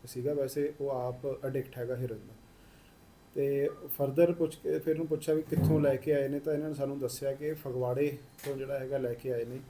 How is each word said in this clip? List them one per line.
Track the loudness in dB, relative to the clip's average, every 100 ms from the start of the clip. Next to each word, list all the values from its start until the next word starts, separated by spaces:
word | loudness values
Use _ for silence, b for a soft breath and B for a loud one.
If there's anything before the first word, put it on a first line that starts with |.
| -8
ਸੀਗਾ, | -2 0
ਵੈਸੇ | 0 0 0 -2 -2
ਉਹ | -2
ਆਪ | 0 -2 -4 -4 -4
ਐਡਿਕਟ | -2 -4 -4 -6
ਹੈਗਾ | -4 -2
ਹੈਰੋਇਨ | -4 -6
ਦਾ। | -12 -20 B B B B B B B -20 -8
ਤੇ | -2 2 2 0 -2
further | -10 -2 0 6 6
ਪੁੱਛ | 6 0 0
ਕੇ | -2 0
ਫਿਰ | 2
ਉਹਨੂੰ | 0 0
ਪੁੱਛਿਆ | 0 2
ਵੀ | 2
ਕਿੱਥੋਂ | 2 4 6 6
ਲੈ | 4 2
ਕੇ | 2
ਆਏ | 2 2
ਨੇ, | 0
ਤਾਂ | 0
ਇਹਨਾਂ | 0 -2
ਨੇ |
ਸਾਨੂੰ | -2 -2 -2
ਦੱਸਿਆ | -4 -2 -4
ਕਿ | -2 -4
ਫਗਵਾੜੇ | -4 -4 -2 0 2 2 0 -12 -10
ਤੋਂ | -6 -4
ਜਿਹੜਾ | -4 -4
ਹੈਗਾ | -2 0
ਲੈ | 0
ਕੇ | -2 -2
ਆਏ | -2
ਨੇ। | -2 -6